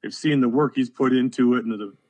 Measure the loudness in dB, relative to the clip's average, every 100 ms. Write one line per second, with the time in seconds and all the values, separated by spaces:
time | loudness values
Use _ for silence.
0 | -14 -4 0 2 2 2 0 0 -4 -2
1 | 0 2 0 2 2 2 -2 -8 -10 -14